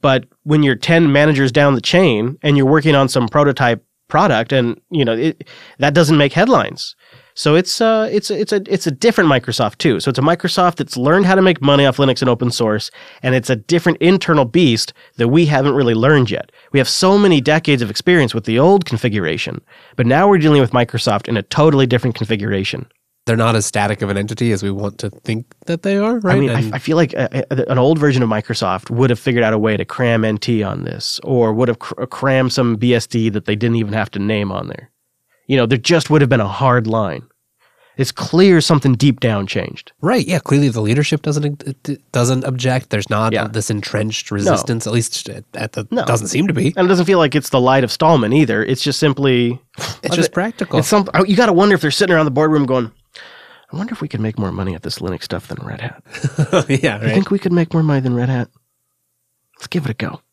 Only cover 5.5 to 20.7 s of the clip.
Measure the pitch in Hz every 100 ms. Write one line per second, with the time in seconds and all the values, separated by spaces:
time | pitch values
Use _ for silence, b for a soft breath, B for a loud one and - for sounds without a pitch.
5.5 | B B B 139 143 151 156 143 - 220
6.5 | 233 101 - - - b b b - 151
7.5 | 156 190 - 226 220 220 208 - 185 208
8.5 | 208 196 190 - 135 240 226 170 131 -
9.5 | 113 110 - 165 104 - 127 156 170 180
10.5 | - 180 165 135 - 127 175 190 190 185
11.5 | 175 135 143 139 127 135 123 127 117 123
12.5 | - 113 107 - B B B 131 127 113
13.5 | 123 - 170 175 165 165 190 - 156 123
14.5 | 165 160 113 - - b - 117 147 165
15.5 | 143 139 135 123 110 123 147 117 95 -
16.5 | b b 139 127 - 190 202 202 160 127
17.5 | 156 156 139 117 104 - 180 127 117 107
18.5 | 113 156 196 170 117 127 104 82 78 -
19.5 | - _ b b - 117 135 202 196 151
20.5 | 147 123